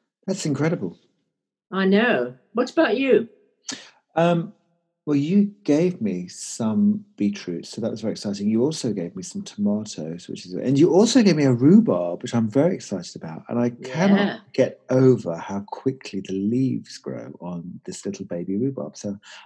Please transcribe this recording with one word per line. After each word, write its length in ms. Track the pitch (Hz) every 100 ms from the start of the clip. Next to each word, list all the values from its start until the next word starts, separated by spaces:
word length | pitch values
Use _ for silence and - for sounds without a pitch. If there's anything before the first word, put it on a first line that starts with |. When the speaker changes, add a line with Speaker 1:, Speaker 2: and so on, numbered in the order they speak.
| _ _ -
Speaker 1:
That's 180 | 196 160
incredible. 520 | 135 156 165 92 - _ _ _ _ _ _ _
Speaker 2:
I 140 | 190 190
know. 500 | 196 240 143 123 127 _
What 180 | 220 262
about 260 | - 277 226
you? 320 | 269 170 113 _ _ _ - - - _ _ 160
Speaker 1:
Um, 380 | 170 170 165 - _ _ _ _ -
well, 100 | 143
you 360 | 151 202 202 -
gave 380 | - 147 180 180
me 260 | 107 90 90
some 760 | - - - 110 104 104 104 - -
beetroot, 480 | 101 101 - 85 -
so 160 | -
that 80 | 113
was 120 | 113
very 100 | 110
exciting. 360 | - 107 101 104
You 140 | 110
also 300 | 139 156 120
gave 220 | 95 85 92
me 80 |
some 180 | 87 -
tomatoes, 840 | - - 101 147 107 - 80 85 -
which 180 | - 90
is, 80 |
and 240 | 90 123 139
you 140 | 175
also 300 | 170 233 269
gave 120 | 202 156
me 100 | 139
a 80 |
rhubarb, 680 | 120 139 214 - 87 87 90
which 140 | 123 120
I'm 120 | 110
very 260 | 135 170 196
excited 400 | - 92 87 -
about. 280 | 165 160 -
And 100 | 117
I 120 | 120
cannot 480 | 120 - 156 196 196
Speaker 2:
Yeah. 200 | 196 120 -
Speaker 1:
get 280 | - 123 - -
over 440 | 131 131 117 85 85
how 260 | - 190
quickly 600 | - - - - - 196
the 120 | 190
leaves 640 | 95 101 123 131 120 - -
grow 360 | - 64 - -
on 380 | 87 87 82 - -
this 200 | - 101
little 200 | 98 98
baby 300 | 87 90 101
rhubarb. 400 | 135 131 73 -
So 200 | 104 101 - -